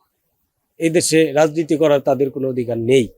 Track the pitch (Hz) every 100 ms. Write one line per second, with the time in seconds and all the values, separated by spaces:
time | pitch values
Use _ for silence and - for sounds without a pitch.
0 | _ _ _ _ _ _ _ - 165 165
1 | 156 156 160 139 160 151 156 156 156 143
2 | 147 131 135 135 135 127 117 117 113 135
3 | 110